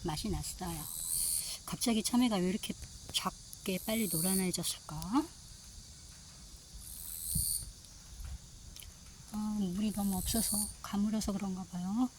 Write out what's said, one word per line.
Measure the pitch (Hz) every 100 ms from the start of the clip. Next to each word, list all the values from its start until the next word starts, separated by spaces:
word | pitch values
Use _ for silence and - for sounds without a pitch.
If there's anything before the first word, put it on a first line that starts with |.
맛이 | 175 151 220
났어요. | 165 147 - 180 165 156 - - - - - - -
갑자기 | - - - 220
참외가 | - 240 247 208
왜 | 180
이렇게 | 202 - - - - -
작게 | - 190 - - - - 185 -
빨리 | 220 214
노란해졌을까? | 165 180 190 185 170 165 - - 151 170 247 320 - - - - - - - - - - - - - - - - - - - - - - - - - - - - - - - - - - - - - - - -
아, | 214 214 214
물이 | 190 180 214
너무 | 208 202 190
없어서 | - 226 220 208 208 -
가물어서 | - 202 208 214 208
그런가 | 196 202 185 185
봐요. | 180 180 214 254